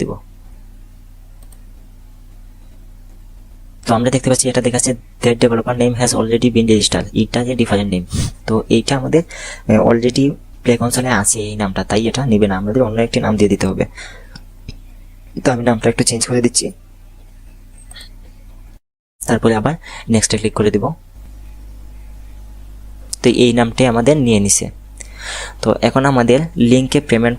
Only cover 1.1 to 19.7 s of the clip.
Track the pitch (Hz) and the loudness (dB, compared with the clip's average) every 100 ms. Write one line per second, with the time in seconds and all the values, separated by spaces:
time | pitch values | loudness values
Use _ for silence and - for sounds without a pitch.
1.1 | - - - - - - - - - - | -20 -20 -20 -20 -20 -20 -20 -20 -20 -20
2.1 | - - - - - - - - - - | -20 -20 -20 -20 -20 -20 -20 -20 -20 -20
3.1 | - - - - - - - - 113 123 | -20 -20 -20 -20 -20 -20 -10 -2 0 0
4.1 | 127 127 127 127 123 120 120 131 120 - | 0 0 0 0 0 0 0 -2 -4 -8
5.1 | - 120 117 123 113 123 123 120 117 123 | -2 0 2 2 2 -2 0 0 0 0
6.1 | 110 110 117 123 113 113 107 - 87 - | 0 0 2 2 2 4 4 2 -2 -2
7.1 | - 107 117 123 120 117 101 101 90 90 | -2 0 -2 -2 -2 0 0 0 -2 -4
8.1 | - 117 - - 110 - 113 - 139 131 | -4 -4 -4 -2 -2 2 0 2 -2 0
9.1 | 147 170 - - - - 110 110 117 120 | 0 -2 -10 -16 -8 2 4 4 4 2
10.1 | 131 139 - - - 123 120 120 127 127 | 2 0 -2 -12 -6 0 0 0 -2 0
11.1 | 110 101 113 104 107 101 98 92 104 113 | 0 0 -2 -4 -4 -4 -4 -2 0 0
12.1 | 127 135 107 104 95 104 127 120 110 117 | -2 2 2 2 0 -2 0 0 0 0
13.1 | 123 107 107 101 98 92 - - - - | 0 0 2 2 2 -2 -2 -4 -8 -18
14.1 | - - - - - - - - - - | -18 -20 -20 -20 -20 -20 -20 -20 -20 -20
15.1 | - - - 147 117 120 113 120 117 120 | -20 -16 -4 -2 0 0 2 0 0 0
16.1 | 117 - 123 120 - - - - - - | -2 -2 0 0 0 -6 -10 -20 -20 -20
17.1 | - - - - - - - - - - | -20 -20 -20 -20 -20 -20 -20 -20 -20 -20
18.1 | - - - - - - - _ _ _ | -20 -20 -20 -20 -20 -20 -20 _ _ _
19.1 | - - 113 117 110 123 | -10 -4 0 2 2 0